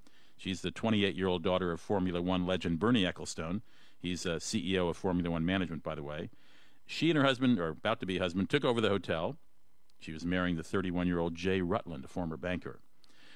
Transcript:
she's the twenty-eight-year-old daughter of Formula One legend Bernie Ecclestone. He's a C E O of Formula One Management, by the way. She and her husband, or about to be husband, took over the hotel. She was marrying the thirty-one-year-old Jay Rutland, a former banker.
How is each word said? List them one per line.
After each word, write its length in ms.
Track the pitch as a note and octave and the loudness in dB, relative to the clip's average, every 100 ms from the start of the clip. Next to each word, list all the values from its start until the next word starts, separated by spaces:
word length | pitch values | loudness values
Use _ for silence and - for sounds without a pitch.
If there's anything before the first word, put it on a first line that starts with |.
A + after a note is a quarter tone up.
| - - - - | -6 -16 -16 -8
she's 240 | F#2 F2+ | -6 -2
the 80 | F2+ | -4
twenty-eight-year-old 720 | - A2+ G#2+ G2 E2+ F#2+ F2+ | 0 2 4 4 2 2 2
daughter 280 | F2 F2+ F2+ | 2 2 2
of 120 | E2 | -2
Formula 400 | - G#2 F#2 F2 | 0 2 2 2
One 240 | F2 F#2 F2+ | 2 2 2
legend 320 | F#2 F2 E2 | 2 2 2
Bernie 260 | G#2+ B2 | 4 4
Ecclestone. 560 | F2+ E2 D#2+ - E2 G2 - - - - | 4 0 -8 -6 -4 -4 -6 -16 -16 -8
He's 260 | F2 F2+ | -4 -2
a 160 | F#2 E2 | -2 -2
C 220 | - A2 E2+ | -2 -2 0
E 60 | F#2 | 2
O 100 | F2 | 2
of 80 | D#2+ | 0
Formula 340 | F#2 F2+ E2+ | 0 2 2
One 140 | E2+ | 0
Management, 380 | E2 G2 E2+ D#2 | 2 2 0 -4
by 120 | D#2+ | -6
the 80 | D2+ | -6
way. 280 | C#2+ D2+ G#2 - - - - - - | -6 -6 -8 -12 -16 -18 -16 -16 -10
She 240 | - D#3+ | 0 2
and 80 | D#3 | 6
her 80 | C3+ | 4
husband, 340 | B2 B2+ A2+ | 4 4 4
or 80 | E2 | 2
about 320 | D#2 G#2 A2+ | 0 0 0
to 60 | F#2 | 0
be 100 | F2+ | 0
husband, 320 | F#2 F2+ F#2 | 2 2 2
took 160 | - | 4
over 160 | C3+ A#2 | 4 4
the 80 | G#2+ | 4
hotel. 480 | G2 - E2 F#2 D3+ - - - - - - | 2 2 0 0 -4 -12 -16 -16 -16 -16 -14
She 160 | - | -10
was 100 | D#2 | -4
marrying 320 | E2+ F2+ F2+ E2 | 0 2 2 0
the 60 | |
thirty-one-year-old 720 | D#2+ G2+ F2+ F2 F2+ E2+ E2+ | 0 0 0 2 2 2 0
Jay 260 | E2 F#2+ F#2+ | 0 2 2
Rutland, 460 | F2 - E2+ D2+ C2+ | 2 0 -2 -10 -8
a 20 | |
former 300 | F#2+ E2+ D2+ | -6 -4 -4
banker. 420 | F2+ F2 - - - - - - - | -2 -2 -4 -12 -16 -16 -16 -16 -16